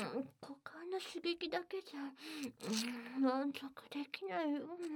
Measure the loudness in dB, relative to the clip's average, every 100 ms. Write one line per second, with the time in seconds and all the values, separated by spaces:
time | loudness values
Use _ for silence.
0 | 2 0 -4 -8 -12 -10 -12 -10 -4 -2
1 | -2 0 0 2 2 0 0 -4 -4 -4
2 | -6 -6 -8 -4 -4 -2 0 2 2 -2
3 | -4 6 6 6 4 0 -6 -10 -6 -4
4 | -4 -4 0 2 4 2 0 -4 -2